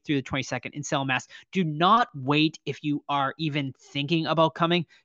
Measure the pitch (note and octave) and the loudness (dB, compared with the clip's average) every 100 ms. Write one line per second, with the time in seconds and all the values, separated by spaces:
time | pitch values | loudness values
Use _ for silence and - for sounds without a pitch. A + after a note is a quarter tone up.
0 | - C#3 - C#3 - B2+ - D3 - D3 | -2 -2 -2 -6 -4 -8 -8 -10 -4 -4
1 | C3+ B2+ - - - F#3+ D#3+ D3+ F3+ A3+ | -2 -2 -4 -16 -6 -2 -2 2 4 4
2 | - C#3+ C3 D3 D#3 - - C3 D3+ C#3+ | 2 -4 0 2 2 0 -10 -6 -4 -4
3 | - C#3+ C3+ - D#3+ D3 C3+ - - C#3+ | -2 -2 -2 -2 -4 -2 -4 -8 -8 -6
4 | C#3+ E3 D3+ D#3+ D#3+ - E3+ F3 - _ | 0 0 2 2 2 2 0 0 -2 _